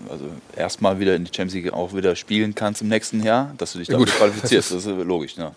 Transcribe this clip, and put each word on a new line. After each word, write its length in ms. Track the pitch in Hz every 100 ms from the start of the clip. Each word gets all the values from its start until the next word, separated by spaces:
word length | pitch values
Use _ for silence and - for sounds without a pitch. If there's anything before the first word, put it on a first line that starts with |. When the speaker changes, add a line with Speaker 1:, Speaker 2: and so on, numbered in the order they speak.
| 50
Speaker 1:
also 160 | 76 71 76 -
erstmal 440 | - 85 - 101 95
wieder 160 | 95
in 100 | 87
die 60 | 87
Champions 180 | - 92
League 200 | 95 85
auch 220 | - 90
wieder 200 | 98 92
spielen 380 | 87 - 107 107
kannst 280 | 104 107 107
im 40 | 107
nächsten 360 | 110 - 113
Jahr, 280 | 110 120 139 139
dass 160 | -
du 60 | 90
dich 80 | 85
Speaker 2:
Ja, 60 |
Speaker 1:
dafür 120 | 127
Speaker 2:
gut. 100 | 110
Speaker 1:
qualifizierst. 560 | - 104 104 117 117 -
Speaker 2:
<laughs> 0 |
Das 60 | 90
ist 80 | 101
Speaker 1:
Das 100 | 92
ist 80 |
logisch, 300 | 87 87 71 -
ne? 140 | 78